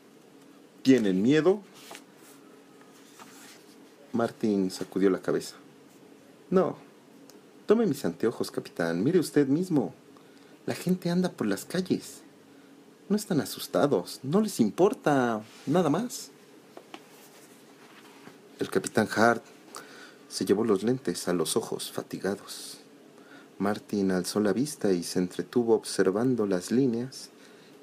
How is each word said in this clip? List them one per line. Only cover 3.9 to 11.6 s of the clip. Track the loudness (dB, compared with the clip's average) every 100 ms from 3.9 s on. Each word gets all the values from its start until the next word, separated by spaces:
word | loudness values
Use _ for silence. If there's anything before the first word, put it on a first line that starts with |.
| -20 -8
Martin | -4 -4 -2 0 0 0
sacudió | -4 -6 0 2
la | 2
cabeza. | -2 -4 -4 -16 -20 -20 -20 -20 -20 -20 -20 -18 -2
"No. | 0 0 -4 -14 -20 -20 -20 -20 -20 -20 -6 2
Tome | 4 4
mis | 0
anteojos, | -4 -2 -2 -2 -6
capitán. | -8 -8 -4 -2 0
Mire | 2 2
usted | 2 2 2
mismo. | 2 0 0 -2 -6 -20 -20 -20 -20 -20 -14 -8
La |
gente | -4 -2 -2 0
anda | 0 0
por | -2 -4
las | -4